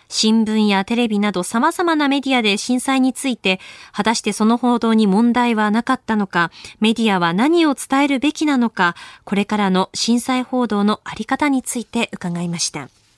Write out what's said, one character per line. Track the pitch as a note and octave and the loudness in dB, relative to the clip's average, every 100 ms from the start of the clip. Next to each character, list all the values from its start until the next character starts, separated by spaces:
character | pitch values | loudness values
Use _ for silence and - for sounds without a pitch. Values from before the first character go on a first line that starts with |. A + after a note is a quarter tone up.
| - | -10
新 | - A3 A3+ G#3+ | -2 2 2 2
聞 | A3 G#3 | 2 2
や | G3 | 2
テ | G3 A#3 | 0 -2
レ | A#3+ | 0
ビ | G#3 | 0
な | G#3 | 0
ど | F3+ | -2
様 | F3+ A3+ D#4 | -4 0 0
々 | E4 F4 D#4 | 0 0 0
な | C#4+ | 0
メ | C#4 | 0
デ | C4+ | 0
ィ | B3+ | 0
ア | |
で | G#3+ G3+ | 2 0
震 | - B3 | -2 -2
災 | C#4 C4+ | 0 0
に | B3+ | 0
つ | - C4 | 0 -6
い | A3+ | -2
て、 | F#3+ F#3 - - - | -2 -2 -6 -20 -14
果 | - | -4
た | G#3+ A#3 | -2 0
し | |
て | G#3+ | -2
そ | F#3+ G#3+ | 0 0
の | A#3+ | 2
報 | A#3+ A#3+ | 2 0
道 | A3+ | 2
に | A3 G#3 | 2 4
問 | F#3+ A#3+ | 2 2
題 | A#3+ A#3+ G#3+ | 2 0 0
は | G#3 | 0
な | A3 | 0
か | A#3+ | -2
っ | C4 | -4
た | - G#3+ | -2 -2
の | G3 | -2
か、 | F3 E3+ - - - | -2 -2 -6 -18 -2
メ | G#3+ A#3 | 0 2
デ | |
ィ | A3 | 2
ア | F#3+ | 2
は | E3+ | 0
何 | F3+ C#4+ E4+ D#4 | 2 2 4 2
を | C4+ | 0
伝 | - C4+ | 0 0
え | C#4+ | 2
る | C4+ | 2
べ | D4 | 0
き | - D4+ | 0 0
な | C4 | 2
の | A#3 | 0
か、 | - F3 - - - - | 0 -2 -2 -16 -18 -4
こ | G3+ | -2
れ | G#3 | 0
か | G#3+ | 0
ら | G3 | 2
の | F#3 F#3+ | 2 0
震 | - - A#3+ | -4 0 0
災 | B3 B3+ | 0 -4
報 | B3 B3+ A#3+ | -2 -2 -2
道 | G#3 | 0
の | G#3 - | 0 -2
あ | - | -8
り | - - | -10 -6
方 | C#4 D4 | -2 0
に | C4 | 0
つ | - B3 | -2 -10
い | - | -6
て | A#3 A3 | -4 -4
伺 | - F3+ F3 | -6 -6 -6
い | F3 | -6
ま | E3+ | -4
し | - | -6
た。 | D#3 C3 _ _ | -8 -14 _ _